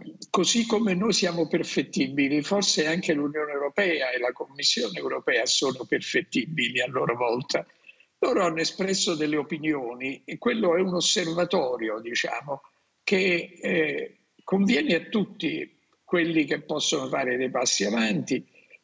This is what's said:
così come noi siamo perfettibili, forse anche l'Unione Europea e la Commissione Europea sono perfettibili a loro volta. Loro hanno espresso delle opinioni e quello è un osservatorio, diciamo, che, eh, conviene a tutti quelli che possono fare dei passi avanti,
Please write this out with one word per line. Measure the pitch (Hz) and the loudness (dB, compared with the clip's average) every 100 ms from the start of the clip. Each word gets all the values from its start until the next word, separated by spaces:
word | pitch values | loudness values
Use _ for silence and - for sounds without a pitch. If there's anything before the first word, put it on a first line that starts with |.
| - - - | -18 -18 -4
così | - 170 233 226 | 0 2 2 2
come | 214 220 180 | 2 2 2
noi | 220 | 2
siamo | 175 185 170 156 | 2 2 0 0
perfettibili, | 170 - - 139 - 131 139 139 151 | 0 0 -2 -2 0 0 2 2 2
forse | 147 202 196 - 156 | 0 0 2 2 2
anche | 170 185 | 0 0
l'Unione | 147 147 151 151 | 0 0 -2 -4
Europea | 143 143 170 196 151 127 | -2 -2 0 0 2 0
e | 123 | -2
la | 123 | -2
Commissione | - - 139 143 233 220 170 | -4 -8 -2 0 2 0 -4
Europea | 135 131 135 123 120 | -4 -4 0 0 2
sono | - 139 131 113 | 2 2 0 -2
perfettibili | 139 - 135 - - 113 160 117 127 | -4 0 -2 0 -2 -2 -2 -2 -2
a | 123 | -2
loro | 131 139 120 | -2 0 0
volta. | 120 120 127 - - _ - - _ - | 0 0 0 -4 -4 _ -20 -20 _ -2
Loro | 330 226 | 0 2
hanno | 175 160 | 2 0
espresso | 160 - 190 190 - | -2 -2 0 0 0
delle | 160 151 151 | 0 0 0
opinioni | 135 160 156 147 120 123 131 135 - | -2 -4 -2 -2 -4 -6 -8 -8 -10
e | 170 | -4
quello | 233 226 185 170 | -2 2 4 4
è | |
un | 190 180 | 2 0
osservatorio, | - 214 165 165 - - 131 123 110 107 | 2 2 0 0 0 2 0 -2 -4 -6
diciamo, | 117 120 - 117 139 135 - _ _ _ | -6 -4 -2 -4 -6 -10 -10 _ _ _
che, | - 196 185 170 - - | 0 2 2 0 -2 -6
eh, | 202 175 151 147 - _ _ _ | -2 0 0 -2 -8 _ _ _
conviene | - 196 196 254 302 214 | -2 2 4 4 4 0
a | |
tutti | - 220 190 - 170 156 - _ _ _ | 0 -2 -2 -4 -4 -4 -8 _ _ _
quelli | - 175 165 160 139 | -2 0 2 2 2
che | 127 | 0
possono | - 151 - - 131 | -4 -2 0 -2 -2
fare | 139 127 123 | -2 0 0
dei | 127 | 0
passi | 127 117 - 101 | 0 0 2 0
avanti, | 113 110 156 - 131 - _ _ - | 2 2 0 0 -2 -4 _ _ -20